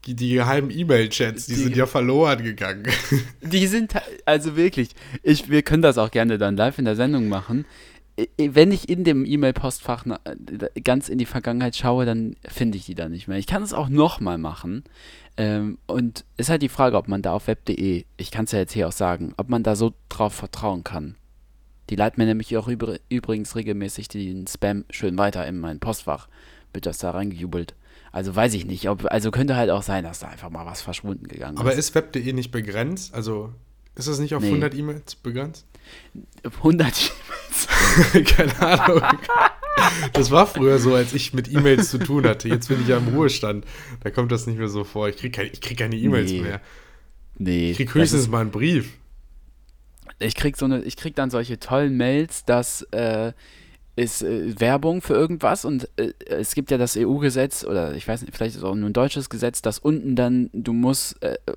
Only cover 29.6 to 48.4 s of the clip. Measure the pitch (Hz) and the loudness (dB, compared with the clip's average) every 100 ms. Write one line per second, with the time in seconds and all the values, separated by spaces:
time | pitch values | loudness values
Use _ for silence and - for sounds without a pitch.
29.6 | 113 92 101 98 82 82 80 80 87 82 | 2 0 0 -4 -6 -10 -14 -16 -14 -12
30.6 | 85 82 - 90 104 - 85 78 65 73 | -12 -12 -10 -10 -8 -10 -10 -12 -10 -4
31.6 | 123 135 151 160 156 139 123 127 123 120 | 0 0 0 0 -2 -4 -4 -4 -4 -6
32.6 | 104 101 131 185 - 120 110 107 107 120 | -6 -4 -4 -4 -10 -8 -6 -6 -8 -14
33.6 | - _ - - 131 143 147 147 104 143 | -20 _ -20 -10 -6 -4 -2 -2 0 2
34.6 | 147 135 147 151 - - - 120 143 160 | 0 -2 -8 -8 -14 -12 -8 -6 -8 -10
35.6 | - - - - - - - - 120 - | -20 -20 -20 -20 -20 -20 -20 -14 -12 0
36.6 | 156 170 147 - - - - - - - | 4 6 4 2 -2 -4 -14 -14 -6 -4
37.6 | - - - - 175 185 147 - 156 - | 0 4 6 6 8 6 8 6 6 2
38.6 | 165 180 175 - - - - 480 - - | 4 6 6 6 4 -2 0 2 2 0
39.6 | 571 587 453 170 139 147 120 143 202 - | -4 2 2 2 -2 0 4 6 6 4
40.6 | 135 135 120 127 123 139 - 127 120 147 | 4 4 4 4 2 -2 -4 -4 0 4
41.6 | 143 135 196 127 165 143 127 107 113 120 | 6 6 4 0 0 2 2 2 0 -2
42.6 | - 135 123 123 120 135 151 - 107 104 | 0 0 2 2 2 2 2 4 2 2
43.6 | - - - 120 104 113 120 120 117 110 | -6 -14 -16 -10 -6 -2 0 0 -2 -4
44.6 | 110 101 101 107 104 101 123 123 101 - | -2 -4 -4 -2 -4 -4 -6 -6 -6 -6
45.6 | - 117 113 113 - 95 92 92 101 101 | -8 -4 -4 0 2 2 0 -2 -4 -8
46.6 | - - - - - - - - 92 87 | -12 -20 -20 -20 -20 -20 -18 -8 -2 0
47.6 | 85 85 123 147 160 147 120 113 | 0 0 0 4 4 4 2 0